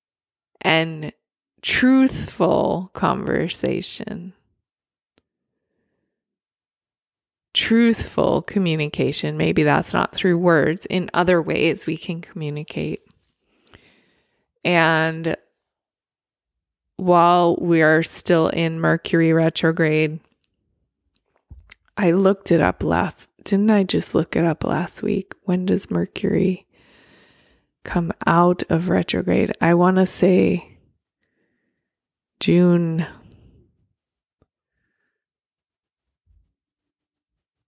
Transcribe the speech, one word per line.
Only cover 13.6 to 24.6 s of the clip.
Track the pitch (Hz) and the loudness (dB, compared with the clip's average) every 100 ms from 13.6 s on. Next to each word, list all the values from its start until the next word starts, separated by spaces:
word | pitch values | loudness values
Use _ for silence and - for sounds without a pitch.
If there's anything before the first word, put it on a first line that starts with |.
| _ - _ _ _ _ _ _ _ _ | _ -20 _ _ _ _ _ _ _ _
And | 175 175 160 160 160 160 165 - _ _ _ _ _ _ _ _ _ _ _ _ _ _ _ - | -2 2 2 2 -2 -4 -6 -6 _ _ _ _ _ _ _ _ _ _ _ _ _ _ _ -6
while | 185 175 170 175 170 - | 2 4 6 4 4 2
we | 175 165 | 2 2
are | 156 156 | 4 2
still | 165 - - 170 160 | 0 -4 0 2 2
in | - 165 165 | 0 -4 -2
Mercury | 165 165 - 165 165 | 0 0 0 2 4
retrograde, | 165 160 - 165 165 160 156 156 156 - _ _ _ _ _ _ _ _ _ _ _ _ - - - _ - | 4 2 0 0 0 0 0 0 -4 -14 _ _ _ _ _ _ _ _ _ _ _ _ -20 -20 -20 _ -2
I | 175 | 2
looked | 175 190 196 - | 4 2 2 0
it | 165 | 2
up | 175 185 | 2 0
last, | - 170 185 - - _ | -2 -2 -2 -6 -18 _
didn't | - 196 214 | -4 0 2
I | 208 | 2
just | 190 170 - - | 2 -2 -2 -2
look | - - | -2 0
it | |
up | 170 156 | -2 -2